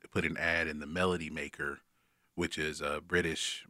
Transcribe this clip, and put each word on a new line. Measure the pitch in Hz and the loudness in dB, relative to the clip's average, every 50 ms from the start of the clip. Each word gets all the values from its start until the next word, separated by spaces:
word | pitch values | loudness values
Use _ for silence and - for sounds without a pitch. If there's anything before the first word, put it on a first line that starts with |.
| - - | -12 -4
put | - 101 85 | 0 2 2
an | 78 76 | 2 0
ad | - 82 85 82 85 80 | 0 2 2 2 2 2
in | 80 76 76 | 0 -2 -4
the | 73 | -6
Melody | 73 80 90 92 92 90 85 80 76 | -4 0 2 4 4 4 2 0 -4
Maker, | 76 78 73 71 - - 73 71 69 - - _ _ _ _ _ _ _ _ _ _ | -6 -6 -6 -6 -6 -6 -6 -6 -6 -6 -12 _ _ _ _ _ _ _ _ _ _
which | - 85 80 - | -2 -2 -2 0
is | - 76 76 76 76 | -2 -2 -2 -2 -2
a | 76 71 73 76 | -2 -2 -2 -2
British | 80 90 90 87 85 82 78 - - - - - - - | 0 2 4 4 4 4 0 -2 -2 -4 -4 -6 -8 -6